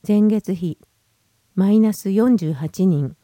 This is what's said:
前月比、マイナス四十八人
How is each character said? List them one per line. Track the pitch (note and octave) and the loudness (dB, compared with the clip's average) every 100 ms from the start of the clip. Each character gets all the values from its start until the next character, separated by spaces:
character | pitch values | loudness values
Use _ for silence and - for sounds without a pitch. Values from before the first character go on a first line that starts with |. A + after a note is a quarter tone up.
| - | 0
前 | G#3 | 2
月 | G#3+ G#3+ - | 2 0 -4
比、 | F3+ F3 - _ _ _ _ _ _ _ | -6 -6 -10 _ _ _ _ _ _ _
マ | - G3 | -2 2
イ | G#3+ | 2
ナ | A3 | 2
ス | F#3 G3 | -2 -2
四 | G3 B3 A#3 | 0 2 2
十 | D#3+ | 0
八 | C#3 D#3 - F#3 | -6 -8 -2 0
人 | D3 C3+ - | 0 -4 -10